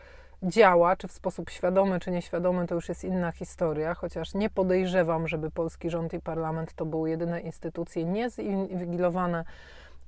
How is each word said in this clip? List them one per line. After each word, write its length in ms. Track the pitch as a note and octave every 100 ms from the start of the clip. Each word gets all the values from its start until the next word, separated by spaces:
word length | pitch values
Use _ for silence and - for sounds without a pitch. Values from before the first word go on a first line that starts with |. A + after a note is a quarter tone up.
| - - - -
działa, 540 | F#3 A3 G3+ F3 E3+ F#3+
czy 120 | F#3
w 40 |
sposób 380 | - F#3 - E3+
świadomy, 500 | - F3+ F#3+ G3 F3+
czy 100 | F#3
nieświadomy, 560 | F3 - E3+ F3+ F3+ F3
to 80 |
już 140 | E3+ -
jest 160 | F3
inna 280 | F#3 F#3 E3+
historia, 640 | - F3 - E3+ D3+ D#3+
chociaż 400 | E3+ F3 E3 E3
nie 160 | G3 G#3+
podejrzewam, 760 | - F#3 F#3 F#3 F#3 E3 E3 D#3+
żeby 220 | D#3+ D#3
polski 400 | - E3 - E3+
rząd 220 | E3+ E3
i 80 | E3+
parlament 520 | E3+ D#3+ D#3+ D#3+ D#3+
to 140 | - D#3+
były 240 | D#3+ D#3+
jedyne 300 | E3 E3+ E3+
instytucje 640 | E3 - E3+ E3+ E3+ E3+
nieinwigilowane 1400 | E3 G3+ A#3+ A3+ G#3 G3 F#3+ F3+ F3 F3 F3+ F3+ F3+ E3+ E3 - - - - -